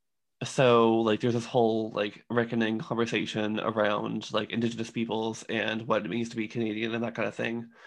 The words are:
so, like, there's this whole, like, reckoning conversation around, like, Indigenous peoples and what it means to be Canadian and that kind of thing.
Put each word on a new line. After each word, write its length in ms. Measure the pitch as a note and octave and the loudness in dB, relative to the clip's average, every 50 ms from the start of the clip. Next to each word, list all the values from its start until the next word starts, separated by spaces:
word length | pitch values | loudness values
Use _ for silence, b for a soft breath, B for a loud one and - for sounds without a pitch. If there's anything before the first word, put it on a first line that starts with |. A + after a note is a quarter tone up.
| _ _ _ _ _ _ _ _ B2 | _ _ _ _ _ _ _ _ -10
so, 540 | - - - C3+ B2 A#2+ A#2 A#2 A2+ A2+ A2+ | -2 2 4 6 6 8 6 6 6 4 4
like, 200 | A2+ A2 G#2+ G#2 | 4 2 2 2
there's 140 | - B2 A#2 | 2 2 2
this 100 | A#2+ A#2 | 0 -2
whole, 460 | - - B2+ A#2 A2 A2 A2 A2 A2 | 0 2 2 4 4 2 0 -2 -2
like, 340 | A2 G#2 G#2 G#2 - - - - | -2 -2 -2 -2 -4 -10 -10 -2
reckoning 500 | A#2+ A#2+ A#2 A#2 B2 A#2 A2+ G#2+ A2 A2 | 0 0 0 0 0 0 0 2 0 -2
conversation 800 | - - B2 A2+ A#2 A#2 B2 G#2+ - G#2 - A2+ G#2+ G#2+ G#2+ G#2+ | -4 -2 -2 0 0 0 0 -2 -2 -2 -2 -2 -2 -2 -2 -2
around, 720 | - - A2 A2 G#2 G#2 G#2 G#2+ A2 A2 A2 A2 G#2+ - - | -2 0 2 2 2 2 2 0 -2 -4 -4 -6 -6 -4 -2
like, 180 | G#2+ G#2+ - | -2 -2 -2
Indigenous 400 | - A2+ A#2 A2+ A#2 A2+ A2+ A2+ | -2 -2 0 0 -2 -4 -6 -6
peoples 520 | - A#2+ A2+ A2+ A2 A2 A2 A2+ A2 - - | -4 -4 -2 -2 -2 -2 -2 -2 -4 -6 -6
and 420 | - G#2+ A2+ G2+ A2 A2 A2 A2 A2+ | -4 -2 -2 -2 -2 -2 -4 -2 0
what 180 | A2 G#2+ G2+ | 0 0 0
it 40 | A2+ | -2
means 200 | A2+ A#2 A#2 A#2 | -2 -2 -4 -4
to 80 | A#2 A2+ | -4 -6
be 100 | A2 G#2+ | -6 -4
Canadian 460 | - A#2+ A#2 A2 G#2+ G#2+ A2+ A2+ A2+ | -2 -2 -2 -2 -2 -2 -4 -4 -2
and 80 | A2+ A#2 | -2 -4
that 120 | A2+ A#2 | -4 -4
kind 120 | - G#2+ G#2+ | -4 -4 -4
of 80 | - | -4
thing. 360 | - A#2 A#2 A#2 A#2 A#2 A#2 b b b | -4 -4 -4 -4 -6 -8 -10 b b b